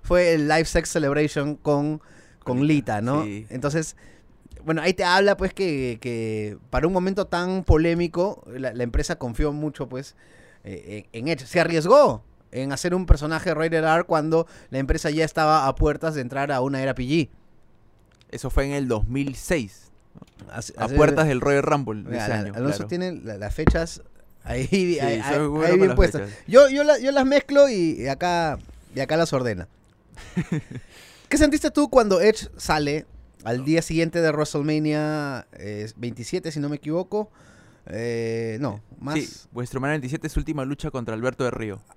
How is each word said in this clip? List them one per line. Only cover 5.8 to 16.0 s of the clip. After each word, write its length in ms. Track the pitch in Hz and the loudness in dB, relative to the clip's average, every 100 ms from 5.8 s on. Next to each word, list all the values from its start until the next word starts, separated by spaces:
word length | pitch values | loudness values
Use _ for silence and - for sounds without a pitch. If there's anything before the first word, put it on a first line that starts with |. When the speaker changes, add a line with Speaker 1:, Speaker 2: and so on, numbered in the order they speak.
| 127 110 | -4 -6
Speaker 1:
que 580 | 123 117 113 110 104 98 - | -6 -4 -4 -4 -6 -10 -6
para 180 | 131 160 | -2 0
un 60 | |
momento 320 | 190 185 196 - | 0 -2 -2 -2
tan 380 | 185 180 185 | -2 -2 -2
polémico, 800 | 175 160 170 170 175 170 190 - - | 4 4 4 0 -2 -2 -4 -4 -14
la, 260 | 127 131 | -8 -8
la 100 | 113 | -4
empresa 340 | 120 - - 165 | -2 -2 -2 -4
confió 340 | 123 117 151 | -6 -2 -2
mucho, 380 | 147 151 - 135 | -2 -6 -6 -8
pues, 260 | 127 - - - - - - | -8 -12 -20 -20 -20 -20 -20
eh, 440 | 101 95 - 104 - | -16 -14 -12 -14 -12
en, 140 | 113 135 | -8 -4
en 0 | |
Edge. 160 | 151 131 | -6 -2
Se 120 | 175 | 0
arriesgó 640 | 165 165 160 277 247 113 - - _ | 2 0 6 6 6 2 -10 -20 _
en 200 | 123 139 | -8 -6
hacer 220 | 135 175 | -4 -2
un 120 | 185 180 | -2 2
personaje 480 | 156 151 160 180 | 2 2 -2 -2
Rated 300 | 156 165 160 | -2 0 0
R 200 | 156 165 | 2 2
cuando 440 | 175 165 151 165 165 - - | 2 0 2 0 -2 -10 -8
la 100 | 131 | -6
empresa 300 | 135 156 160 | -2 -2 0
ya 160 | 156 156 | 0 -2
estaba 420 | - 156 156 135 | 0 2 4 2
a 80 | - | 2
puertas 380 | 160 143 | 0 0